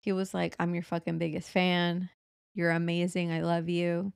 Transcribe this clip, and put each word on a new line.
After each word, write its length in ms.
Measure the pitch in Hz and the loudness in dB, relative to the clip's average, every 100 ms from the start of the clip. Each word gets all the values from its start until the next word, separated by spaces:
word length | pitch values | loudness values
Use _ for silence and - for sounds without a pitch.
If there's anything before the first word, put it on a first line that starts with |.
He 100 | - | -2
was 220 | 190 190 | -2 -2
like, 220 | 180 170 - | -2 -4 -2
"I'm 140 | 175 | -2
your 80 | 175 | -2
fucking 380 | 165 170 170 165 | -4 -4 -2 -2
biggest 320 | 165 160 - | -2 -4 0
fan. 580 | 190 180 175 175 175 180 _ _ _ _ - | 2 4 4 2 0 -4 _ _ _ _ -2
You're 160 | 170 | 2
amazing. 600 | 165 170 170 180 180 170 | 2 2 0 0 0 -2
I 100 | 165 | 0
love 280 | 165 170 170 | 0 0 0
you." 420 | 175 175 170 196 | 0 0 0 -4